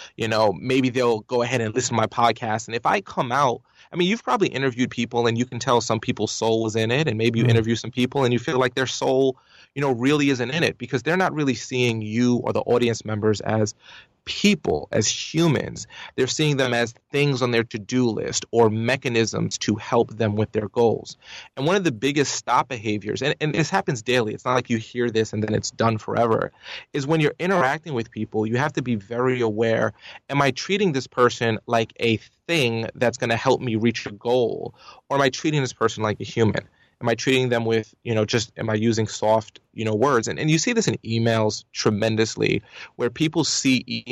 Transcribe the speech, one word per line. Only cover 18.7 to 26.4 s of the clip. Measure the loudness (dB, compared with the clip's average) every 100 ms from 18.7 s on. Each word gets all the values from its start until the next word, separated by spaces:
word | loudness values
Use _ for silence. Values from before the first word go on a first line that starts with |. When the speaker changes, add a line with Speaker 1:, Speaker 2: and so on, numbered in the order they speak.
| 4 0 -2 0 0 0 0 -4 -4
Speaker 1:
to | -2 -2
help | 0 0 2 0
them | -2 0
with | -2
their | -2 -2
goals. | 2 2 2 -6 -18 -20 -20 -16 -2
And | 2
one | 2
of |
the | 2
biggest | 0 0 0 0 -2
stop | 0 0 0
behaviors, | -4 -2 -2 -2 -4
and, | -2 -2
and | -2 0
this | 0
happens | 0 -2 -4
daily, | 0 0 0 -4
it's | -2
not |
like | -2 0
you | -4
hear | -4 -4 -2
this | 0 -2
and | -2
then | -2 -2
it's | -4
done | -2 0 0
forever, | -2 0 2 2